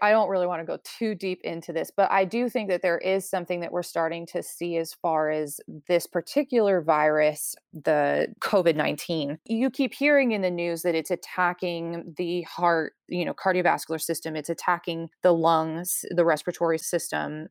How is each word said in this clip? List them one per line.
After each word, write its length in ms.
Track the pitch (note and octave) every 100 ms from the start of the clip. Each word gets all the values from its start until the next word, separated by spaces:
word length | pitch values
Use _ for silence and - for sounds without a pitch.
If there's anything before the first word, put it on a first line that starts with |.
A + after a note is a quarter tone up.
I 80 | G#3
don't 180 | A3 F#3+
really 200 | F#3+ F3+
wanna 160 | E3
go 140 | E3 D#3
too 320 | - - A3
deep 260 | F#3+ F#3+ F3+
into 280 | - E3 E3+
this, 200 | D#3+ D#3 -
but 140 | F#3+
I 140 | G3
do 240 | F#3 A#3 B3
think 200 | A#3 G3+
that 140 | F3
there 160 | F3+ E3+
is 320 | F#3+ F#3+ F#3
something 300 | F#3 F3 F3
that 100 | E3
we're 140 | F3
starting 420 | E3+ E3+ E3 E3+ E3+
to 100 | E3+
see 340 | - - F3 E3
as 160 | E3
far 380 | - F3 D#3+ D3+
as 300 | D#3 D3 - - D#3 -
this 180 | E3+
particular 760 | - F3 - C#4+ C#4+ A#3+ G3+ F#3
virus, 720 | D#3 D3+ D3+ D3+ D3+ D3 - - _
the 640 | D#3 D#3 D3+ C#3+ D3 - -
covid 340 | - G3+ E3+
nineteen. 640 | D3+ D3 D3+ - E3 C#3+ D3+
You 260 | - A3+ C4
keep 240 | - C4
hearing 380 | - C#4+ C#4+ B3
in 100 | G#3+
the 80 | F#3
news 320 | F3 E3+ E3
that 140 | F3+ E3
it's 160 | D#3
attacking 1000 | F3 - - F3+ F3+ F3+ E3+ E3+ E3+ - D3+
the 260 | F3 F3
heart, 520 | D#3+ - F3 E3 D#3 _ -
you 180 | F3+
know, 100 | D#3
cardiovascular 640 | - F#3+ F3+ E3+ D3+ - D#3+
system, 340 | - D#3+ E3
it's 160 | D#3 D3
attacking 600 | E3 - F3 - E3 E3 _
the 100 | F3+
lungs, 720 | E3 E3 D#3+ D#3+ D#3+ F3+ - -
the 140 | F3
respiratory 540 | E3 D3+ - - E3 D#3+
system. 680 | - E3+ - D#3 D3 D3+ E3